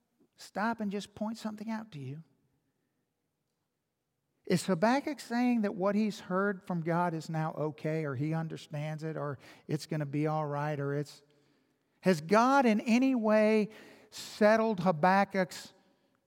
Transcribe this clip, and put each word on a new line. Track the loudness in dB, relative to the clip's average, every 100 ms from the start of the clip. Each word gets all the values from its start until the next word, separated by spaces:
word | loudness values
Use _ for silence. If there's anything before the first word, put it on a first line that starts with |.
| _ _ _ _
stop | -10 -4 -4 -2
and | -4
just | -6 -8
point | -8 -8 -6
something | -8 -8 -8
out | -8 -10
to | -12
you. | -12 -12 -16 _ _ _ _ _ _ _ _ _ _ _ _ _ _ _ _ _ _ _ _ _ -2
Is | 0
Habakkuk | 0 0 2 2 -2 -8
saying | -6 0 2 2
that | 0
what | 0 0
he's | 0 0 -4
heard | -4 -2 -2 -4
from | -6 -4
God | -2 0 0
is | -4 -6
now | -4 -4 -4
okay, | -6 -4 -4 -4 -4
or |
he | -4 -2
understands | -2 -4 -10 -10 -8 -8 -8
it, | -8 -6
or | -6 -8 -14 -16 -6
it's | -6
gonna | -4 -6 -4
be | -2 0
all | -2 -2
right, | -4 -4 -4
or | -2
it's, | -4 -6 -12 _ _ _ _ _ _ _ _
has | 2 2
God | 4 4 6 6
in | 6 4
any | 2 2 4
way | 2 2 4 4 4 0 -6 -20 -20 _
settled | -18 -14 2 4 6 2 2
Habakkuk's | 0 4 4 6 4 0 -2 -6 -18 _ _ _ _ _